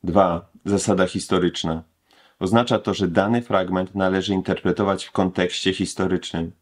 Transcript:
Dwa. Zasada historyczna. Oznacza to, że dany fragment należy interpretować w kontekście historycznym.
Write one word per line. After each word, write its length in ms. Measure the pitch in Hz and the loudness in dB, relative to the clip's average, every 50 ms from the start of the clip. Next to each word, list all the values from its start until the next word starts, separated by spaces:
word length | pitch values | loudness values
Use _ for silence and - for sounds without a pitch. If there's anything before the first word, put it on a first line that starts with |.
Dwa. 480 | - 87 82 98 95 90 85 87 - _ _ - _ | -4 2 4 4 4 4 2 -2 -6 _ _ -10 _
Zasada 420 | 98 101 95 - - 104 92 92 | 0 0 0 2 2 4 4 2
historyczna. 760 | 92 - 98 - - 101 95 87 87 - - - 85 80 80 80 _ _ _ _ _ _ _ _ _ _ _ | 2 0 -6 -2 0 0 2 2 2 -2 -2 -4 -4 -4 -4 -8 _ _ _ _ _ _ _ _ _ _ _
Oznacza 400 | 92 92 107 117 123 123 123 104 | -2 2 4 2 4 4 0 0
to, 160 | - 110 98 | 0 -2 -2
że 140 | 98 101 87 | 0 -2 0
dany 340 | 82 101 95 104 117 120 | 2 0 2 2 0 -2
fragment 520 | 120 - 110 95 92 90 92 92 92 92 - | 0 0 0 0 0 0 -2 -4 -4 -4 -2
należy 400 | 98 95 92 92 95 92 101 101 | -2 0 2 0 0 0 0 -2
interpretować 720 | 95 92 - 92 - - 95 90 - 104 98 95 92 - | -2 0 -2 -4 -2 0 -2 0 0 0 0 0 -2 -4
w 80 | - | -8
kontekście 640 | _ - 98 95 90 - 92 87 - - - 98 92 | _ 0 0 0 2 0 -2 -2 -2 -2 -2 -2 0
historycznym. 800 | - 98 - - - 95 92 92 90 - - - 85 82 82 - _ | 0 -4 -4 -2 -4 -2 0 0 -2 -4 -6 -6 -6 -6 -6 -10 _